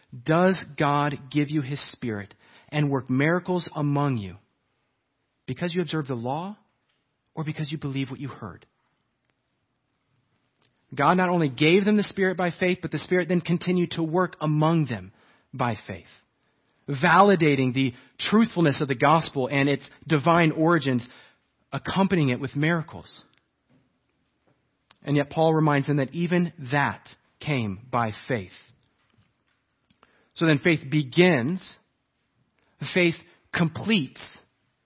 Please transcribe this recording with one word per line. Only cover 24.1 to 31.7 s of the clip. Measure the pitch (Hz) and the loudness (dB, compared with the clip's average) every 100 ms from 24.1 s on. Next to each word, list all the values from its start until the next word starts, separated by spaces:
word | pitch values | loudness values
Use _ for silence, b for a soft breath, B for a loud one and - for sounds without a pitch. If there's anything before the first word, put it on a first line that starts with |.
| _ _ _ _ _ _ _ _ _ | _ _ _ _ _ _ _ _ _
And | - 143 | -2 -2
yet | 143 | 0
Paul | - 160 | 0 2
reminds | 160 156 143 139 | 4 2 2 2
them | 147 | 0
that | 131 170 | -2 -4
even | 170 180 175 - 127 | -2 0 0 -4 -4
that | 143 135 95 - - _ _ | -2 -2 -4 -12 -20 _ _
came | - 139 110 95 127 | -6 -4 -4 -6 -6
by | 123 113 101 - | -4 -2 -6 -6
faith. | 123 90 - - _ _ _ _ _ _ _ _ _ _ _ _ _ b b b - | -6 -6 -16 -20 _ _ _ _ _ _ _ _ _ _ _ _ _ b b b -2
So | 165 | 2
then | 147 | 2
faith | 180 160 135 | 2 0 0
begins, | 151 135 139 180 151 120 185 - | -2 0 4 6 4 0 -4 -8